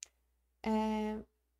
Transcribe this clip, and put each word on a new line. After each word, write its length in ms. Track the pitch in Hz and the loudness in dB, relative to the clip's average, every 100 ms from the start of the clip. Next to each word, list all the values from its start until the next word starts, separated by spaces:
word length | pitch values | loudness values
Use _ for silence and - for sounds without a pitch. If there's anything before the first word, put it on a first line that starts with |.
| - _ _ _ _ _ | -20 _ _ _ _ _
É, 600 | 220 220 220 214 214 214 - _ _ | 0 2 2 0 -2 -4 -10 _ _